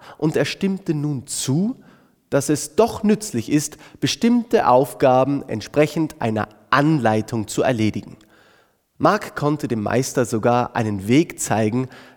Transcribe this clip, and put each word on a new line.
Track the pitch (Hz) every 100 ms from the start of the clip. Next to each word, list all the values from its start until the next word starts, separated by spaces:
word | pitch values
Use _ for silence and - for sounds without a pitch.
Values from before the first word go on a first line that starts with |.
| - -
und | 156 147
er |
stimmte | 147 - 196 190 185
nun | 151 147 135 -
zu, | - - 143 208 - - _ _ _ _
dass | 139 -
es | 147 - -
doch | 226 226
nützlich | 208 214 - 117 -
ist, | 151 147 - - -
bestimmte | - - 233 240 226 220 -
Aufgaben | 127 135 - 135 127 131 143 -
entsprechend | 110 - 147 151 170 156 -
einer | 113 107 104 - _
Anleitung | 131 147 156 113 110 107 117 104
zu | -
erledigen. | - 120 107 107 - - _ _ _ _ _ _ _ -
Marc | 147 208 - -
konnte | 143 151 131
dem | 113
Meister | 101 110 131 - 120
sogar | 110 120 120 - -
einen | 110 101 98
Weg | 135 170 -
zeigen, | - 107 107 123 127 - -